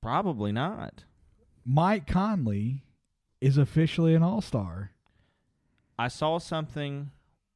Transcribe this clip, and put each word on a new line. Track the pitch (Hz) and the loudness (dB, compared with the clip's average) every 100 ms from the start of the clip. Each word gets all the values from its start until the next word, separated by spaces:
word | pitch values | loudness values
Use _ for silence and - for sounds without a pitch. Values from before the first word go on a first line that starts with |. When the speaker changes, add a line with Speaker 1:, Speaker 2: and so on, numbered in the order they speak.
Speaker 1:
Probably | 113 151 202 117 104 | -2 0 0 -2 -2
not. | 110 160 220 - - _ _ _ _ _ _ | -2 -4 -6 -12 -14 _ _ _ _ _ _
Speaker 2:
Mike | 123 143 180 208 139 | 0 2 4 2 0
Conley | 180 208 196 113 101 113 135 - _ _ _ _ _ | 0 2 0 -2 -2 -2 -6 -10 _ _ _ _ _
is | 135 139 | 2 4
officially | 135 156 160 - 165 165 | 4 4 2 2 4 4
an | |
All-Star. | 170 214 - 120 95 87 101 - _ _ _ _ _ _ _ _ _ - | 4 0 -2 -4 -4 -8 -12 -14 _ _ _ _ _ _ _ _ _ -6
Speaker 1:
I | 120 | -6
saw | - 156 170 | -2 -2 -2
something. | - 160 156 151 143 143 143 - _ _ _ | -4 -6 -6 -6 -8 -8 -12 -16 _ _ _